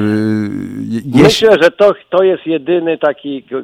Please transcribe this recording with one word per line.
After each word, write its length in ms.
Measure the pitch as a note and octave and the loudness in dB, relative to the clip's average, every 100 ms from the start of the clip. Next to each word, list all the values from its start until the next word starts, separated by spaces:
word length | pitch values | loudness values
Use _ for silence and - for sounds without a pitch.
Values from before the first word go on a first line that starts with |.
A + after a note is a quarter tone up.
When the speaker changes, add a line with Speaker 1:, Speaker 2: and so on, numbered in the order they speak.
| G#2 G#2+ A2 G#2+ G#2 G2+ G2 G2+ A2 | 0 -2 -2 -4 -6 -8 -10 -10 -8
Speaker 1:
je-, 120 | A2+ C3+ | -8 -2
jeśli 160 | B2 | 4
Speaker 2:
Myślę, 340 | G3 G#3+ A3 F3 | 4 4 4 4
że 80 | E3 | 2
to, 220 | - G3+ - _ | 2 0 0 _
to 120 | F3+ | 0
jest 240 | F#3+ E3+ D#3+ | 0 0 -2
jedyny 520 | D#3+ C3+ F3 E3 D#3+ | -4 -2 -2 -2 -2
taki 440 | D3+ C#3 C#3+ C#3 | -2 -4 -8 -10
k-, 140 | - C3+ | -10 -12